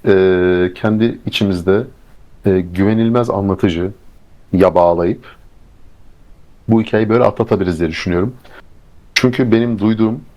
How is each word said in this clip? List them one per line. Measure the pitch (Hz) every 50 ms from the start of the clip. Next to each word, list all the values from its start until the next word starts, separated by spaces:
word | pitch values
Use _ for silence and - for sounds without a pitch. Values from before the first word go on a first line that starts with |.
| -
e, | - 98 95 95 95 92 90 90 90 90 90 90 92 92
kendi | - - 107 107 107 113 117 - - -
içimizde, | - - - 107 98 92 87 85 95 95 107 127 123 - _ - - - - - - - - -
e, | 101 95 95
güvenilmez | 87 87 87 92 98 104 110 113 113 113 117 120 120 -
anlatıcı | - 98 101 98 92 - - 98 82 85 87 98 107 - - - - - - _ - - - - -
ya | 90 95 90 82
bağlayıp | 90 87 87 85 85 85 87 85 - - - - - - - - - - - - - - - - - - - - - - - - - - - - - -
bu | - 110 113
hikayeyi | 107 - - 107 107 107
böyle | 113 123 120
atlatabiliriz | 110 - - 113 - 113 95 95 90 85 78
diye | 85 80
düşünüyorum. | 80 - - 95 85 87 98 127 127 - _ - - - - - - - - - - - - - -
Çünkü | - - 127 123 - 131 117
benim | 113 113 120 120 113 101
duyduğum | 101 110 110 110 110 110 117 - - - -